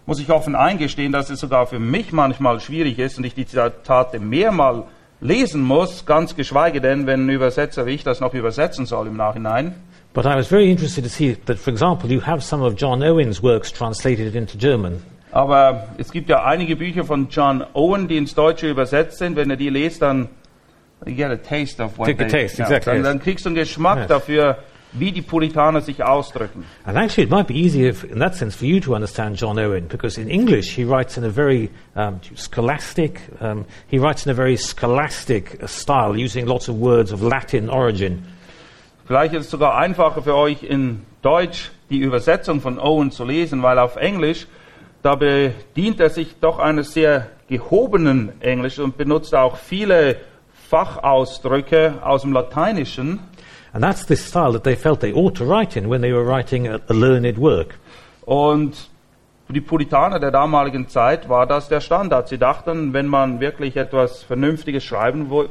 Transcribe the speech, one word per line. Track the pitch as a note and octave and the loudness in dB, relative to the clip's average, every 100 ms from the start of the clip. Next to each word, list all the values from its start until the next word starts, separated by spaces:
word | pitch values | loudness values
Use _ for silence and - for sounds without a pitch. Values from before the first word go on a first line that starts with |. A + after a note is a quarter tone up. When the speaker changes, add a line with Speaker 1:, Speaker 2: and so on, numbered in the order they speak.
| - | -6
Speaker 1:
muss | D3 | -4
ich | C#3 | 2
offen | D#3+ D#3 C3 | 0 2 2
eingestehen, | D#3 G3 C#3+ - C#3+ | 2 2 -4 -4 -2
dass | C#3 C#3 | -2 -4
es | C#3 | -8
sogar | C#3+ B2+ A#2+ | 0 0 0
für | B2 | -2
mich | A#2 F3+ G#3 | -2 -2 -2
manchmal | D#3+ C3+ B2+ C3 A2+ | 0 0 2 0 0
schwierig | A#2 D#3 D3+ A#2 | -4 -4 -2 -2
ist | C3 - | -4 -4
und | B2+ | -8
ich | |
die | C3+ A#2+ | -8 -4
Zitate | B2+ A#2 - - B2+ B2+ A2+ | 0 -2 -2 0 2 2 -2
mehrmal | G#2 C#3 A3 F3+ C3+ A#2+ - - _ - | -2 0 2 2 2 0 -6 -18 _ -6
lesen | A#2 A3 C4 D3 | 0 0 0 0
muss, | C3 C#3+ F3+ - - | 2 2 2 -2 0
ganz | D3+ E3 - | 2 0 -4
geschweige | C3+ C#3 E3+ C#3+ | 0 2 2 2
denn, | B2+ C#3 C3+ | 0 0 0
wenn | C3+ C3 | 0 2
ein | |
Übersetzer | C3+ B2+ C3 D3 - B2 | 2 0 0 -2 -2 -4
wie | |
ich | C#3+ | -4
das | C3+ A#2+ | -4 -2
noch | B2+ | -2
übersetzen | B2+ A2+ G#2 - - A#2 | -2 -2 0 -2 -4 -6
soll | A2+ G#2+ | -4 -4
im | G#2+ | -4
Nachhinein. | G#2+ A2+ A2 A#2 E3 - - - _ | -4 -2 -2 -2 -4 -8 -18 -20 _
Speaker 2:
But | - C3 | 0 2
I | C3+ | 2
was | B2+ | 4
very | G3 G3 | 4 6
interested | F3+ D3+ D#3 | 4 0 -4
to | A#2+ | -6
see | - C#3+ A2 - | -2 0 0 -4
that, | A#2 | -4
for | - | -2
example, | A2+ E3+ E3 A#2+ | 0 2 0 0
you | B2+ | -2
have | - E3 | 0 -4
some | - D3 | -4 -2
of | B2+ G2+ | 0 0
John | C#3 C3 | -2 0
Owen's | D3+ E3 B2+ F2+ | 2 4 2 2
works | B2 A2+ - | 2 2 0
translated | - A#2 G#2+ C3 A2+ A2 A#2 | -6 -6 -2 -2 0 -2 -4
into | G#2+ G2+ | -6 -2
German. | C3+ A#2+ F2+ F2+ - - - | 0 2 -2 -6 -12 -20 -4
Speaker 1:
Aber | B2 C#3 C#3 C3+ A#2+ - - | 0 4 6 6 4 -6 -12
es | - | -10
gibt | E3+ D3 | -6 2
ja | C#3 C3 | 2 2
einige | F3+ E3+ D#3 | 0 0 -4
Bücher | F3 F3 | -4 -4
von | D#3 C#3+ C3+ | -2 -2 -2
John | D3+ C#3 C3 C3+ | 2 2 0 -2
Owen, | C#3 E3+ G3 F3+ | -2 0 0 0
die | D#3 | -2
ins | C#3+ | -2
Deutsche | - D#3 D#3+ D#3+ | 2 2 2 -2
übersetzt | C3+ B2+ C#3+ D#3 - | -2 0 0 0 -4
sind. | F3+ D3+ | -4 -2
Wenn | C#3+ | -2
ihr | C3+ | -2
die | C#3+ | -2
lest, | C3+ D#3+ - | -2 -2 0
dann | C#3+ C3+ A#2+ - _ _ _ _ _ - - | 0 0 -4 -10 _ _ _ _ _ -16 -10
you | B2 | -4
get | C#3+ | -4
a | A#2 | -4
taste | - D3 C#3 - | -4 -4 -4 -6
of | A2 A2 | -8 -4
what | C3 | -2
Speaker 2:
Take | A2+ | 0
a | B2 | 0
Speaker 1:
they, | D3 | 0
Speaker 2:
taste, | G#2 - | 0 -2
Speaker 1:
ja, | A#2 | 0
Speaker 2:
exactly, | C#3 - | 0 2
Speaker 1:
dann, | C3 | 0
Speaker 2:
yes. | C#3 | 0
Speaker 1:
dann | C#3 | 0
kriegst | E3+ F#3+ F#3 | -2 -4 -2
du | |
einen | E3 | -2
Geschmack | D#3 D#3 E3+ D#3 | -4 0 2 2
Speaker 2:
Yes. | G2+ | 2
Speaker 1:
dafür, | D3 - D3+ D3 C3+ - - - | 0 2 2 2 0 -8 -20 -12
wie | A#2 F#3 | -6 -4
die | F#3 | -4
Puritaner | - D#3+ D#3 D3+ D3+ D#3 | -2 0 0 2 2 2
sich | D3 C3+ | -2 -2
ausdrücken. | B2+ C#3+ - A#2+ G#2+ F2+ E2 - - | 0 0 0 -8 -8 -10 -18 -14 -4
Speaker 2:
And | G#2+ | 0
actually, | G#3 - B2 | 0 2 4
it | |
might | G3 E3 | 2 2
be | |
easier | C3 F3 C#3+ B2+ | 2 2 4 2
if, | A2 - | 0 -6
in | A2 | -2
that | E3+ F3+ | -2 -2
sense, | A2 - | -6 -4
for | B2 | 0
you | F#3 | 0
to | C3 A2 | 2 -2
understand | G#2 - G#2+ G2 | -4 -6 -6 -4
John | G#2+ G#2+ | -4 -2
Owen, | G#2+ F#2+ E2+ | 0 -2 -4
because | - A2+ A2+ | -6 -6 -6
in | A2 | -4
English | F3+ A#3+ B2+ F#2+ - | 0 4 2 0 -4
he | A#2+ | 0
writes | C3 B2 B2+ | 0 0 -4
in | A#2 | -4
a | |
very, | G#2 C#3+ C3 G#2+ - - G2+ | 0 2 2 0 -8 -10 -6
um, | G#2 F#2 - - | -4 -6 -12 -16
scholastic, | - - A#2 D3 - - D#3 - - - | -8 -2 -2 -2 -4 -2 -2 -4 -16 -10
um, | A2+ G#2+ G2 - - | -8 -6 -10 -16 -4
he | C3+ | 0
writes | C#3+ - C#3+ | 2 0 -2
in | |
a | |
very | B2+ C3 B2 | 0 0 0
scholastic, | - - A#2+ C3 D3 - - A2 F#2 - | -4 -4 0 0 -2 -6 -4 -4 -4 -14
uh, | G2 | -12
style, | - - C#3 G#2+ G#2 | -6 0 2 2 -2
using | B2 B2 A#2+ | -4 -4 -2
lots | - - | -2 -4
of | A2+ | 0
words | B2 A#2+ G#2 | 4 4 2
of | G#2 | 0
Latin | A#2 C3 - B2 A2+ | 0 -2 -2 -4 0
origin. | C3 A#2+ G2+ F#2+ F2 - - - - - - _ _ - | 0 0 0 -2 -4 -10 -20 -20 -20 -20 -20 _ _ 0
Speaker 1:
Vielleicht | C3 D#3+ | 2 2
ist | D#3+ | -2
es | C#3 | -6
sogar | D3+ D3 A#2+ | 0 2 2
einfacher | F3 F3+ D#3 D#3 | 0 2 2 2
für | C3+ C#3+ | 0 2
euch, | D3 C#3+ | 2 0
in | - C#3 C3 A2 - _ | -4 -2 -2 -4 -12 _
Deutsch | C3+ E3 F3 - - - - | 2 2 0 -6 -14 -16 -4
die | C#3 | -2
Übersetzung | C3+ B2 D#3 E3+ - D3 | 0 0 2 2 0 -2
von | C3 B2 | -4 -2
Owen | C#3+ D#3 C#3 | 0 2 0
zu | - B2 | -2 -4
lesen, | D#3 E3 C3+ | -2 -2 0
weil | B2+ B2+ | 2 4
auf | B2 - | 2 0
Englisch, | E3+ G3 D#3 E3 - - - - - _ | -2 0 -2 -2 -8 -20 -20 -20 -20 _
da | C#3+ C#3 | 0 2
bedient | D3 C#3 C#3 - - - G3+ G#3 | 2 2 0 -4 -8 -4 -2 2
er | D#3+ | 2
sich | E3+ D#3 - | 2 -8 -2
doch | D#3+ E3 | 0 2
eines | D#3 D#3 C#3+ | 0 0 -2
sehr | D#3+ D#3 C#3+ A2 - - | 2 4 2 -2 -14 -8
gehobenen | B2+ - G3 B3 G3 D3+ C3 G#2 - | -6 2 2 4 2 2 2 0 -4
Englisch | B2 B2+ C3 C#3+ | -2 -2 -4 -4
und | C#3 C3 | -6 -2
benutzt | C#3+ D#3 - C#3+ | 0 0 2 2
auch | B2+ - | 2 0
viele | - F#3+ G#3 F3 C#3+ A#2 - - _ _ - | -8 -4 4 4 4 0 -8 -20 _ _ 0
Fachausdrücke | D#3+ E3 D3 C#3 C3+ C3 - C3+ C#3 C#3 D#3+ D#3+ C#3+ | 0 0 -2 2 2 2 -4 -2 -2 2 4 4 0
aus | - C#3 | 0 0
dem | C3+ | 2
Lateinischen. | C3 - C#3 F#3 G3 B2+ - C#3 G3 - - - - - - | 0 0 -2 0 -2 -4 -6 -6 -6 -12 -20 -20 -20 -10 -2
Speaker 2:
And | |
that's | D#3+ F#3+ - | 0 0 0
the | D3+ | 0
style | - F3 C#3+ | 0 2 2
that | A2+ | 2
they | C3+ A#2+ | 0 2
felt | D#3 C#3+ | 2 2
they | G#2+ | 0
ought | C#3 F#3+ - | 2 2 0
to | A#2+ | 0
write | G#3 G#3+ A2+ | 2 0 -2
in | G2+ | -2
when | B2+ | 0
they | B2 | 2
were | A#2+ | 2
writing | A#2+ C3 B2 B2+ B2 | 2 0 0 -2 -2
a, | A2 - | -4 0
a | A2 | 4
learned | B2+ B2+ A#2+ A2 | 6 4 2 2
work. | D3+ F#2+ D#2+ - - - - _ - | 4 4 0 -10 -20 -20 -20 _ -2
Speaker 1:
Und | C#3 D3 D3+ C#3+ - - - _ _ _ _ - | 2 4 2 0 -6 -20 -20 _ _ _ _ -6
für | |
die | C#3+ | -6
Puritaner | - D#3+ D3 C#3 F3+ G3 | -2 -2 2 2 2 0
der | C#3 | 0
damaligen | C3+ D#3 D3 C#3 C3 B2+ | 2 4 2 0 -2 -2
Zeit | C3 A#2 E3 B2+ | 2 2 2 0
war | B2 C3 | 2 2
das | C#3+ C#3+ | 0 0
der | D3+ | -2
Standard. | - F3 F#3+ C3 A#2+ | 0 0 2 0 0
Sie | C3 | 0
dachten, | B2+ C#3+ - E3 D3 | 0 0 -4 -4 -2
wenn | C3+ C#3+ | -2 0
man | C#3+ C3 B2 | 2 2 0
wirklich | C#3 D3+ C#3+ C3+ | -4 -4 -6 -4
etwas | - C3 B2 - | -2 0 0 -2
Vernünftiges | - B2+ C#3+ D#3 D3+ C#3 | -6 -2 0 -2 -4 -6
schreiben | - G#2 A#2 D3 C#3 | -4 -2 0 -2 -2
wo-, | D3 C#3+ | -2 -2